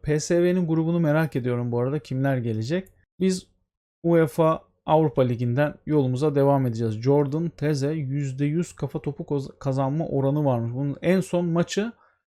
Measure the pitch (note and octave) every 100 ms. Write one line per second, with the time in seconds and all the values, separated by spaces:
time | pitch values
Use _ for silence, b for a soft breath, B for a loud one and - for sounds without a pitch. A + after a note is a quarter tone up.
0 | - D3+ D3+ F3 F3 F#3 F3 D#3+ D#3+ E3+
1 | D#3 D3+ D#3+ C3+ B2 A#2+ A#2+ A#2+ C3 D3+
2 | - C3 C#3 C3 A#2+ A2 A2 F3 F#3+ b
3 | b - F#3 F#3 - _ _ _ _ _
4 | E3+ E3+ D#3+ - D#3+ D#3+ - _ - D#3
5 | D#3 D3+ B2+ A#2 A#2+ A#2+ D3 - - D3+
6 | C3 B2+ D3+ C#3+ C#3 C#3 B2+ A2+ A#2 G#2+
7 | A#2 C#3+ C#3+ D3 E3+ - D3 D3 C#3 D#3+
8 | C3+ C#3+ C#3 C3 D3 D#3 F3 - C#3 D#3
9 | - C#3 E3 C#3+ B2+ - C#3 C3+ C3+ D3+
10 | E3 C#3 C3+ D3 D3 A#2+ A#2 B2 C#3+ C#3
11 | E3+ F#3+ F3+ F3 F3 E3 E3+ - A3 -
12 | b b b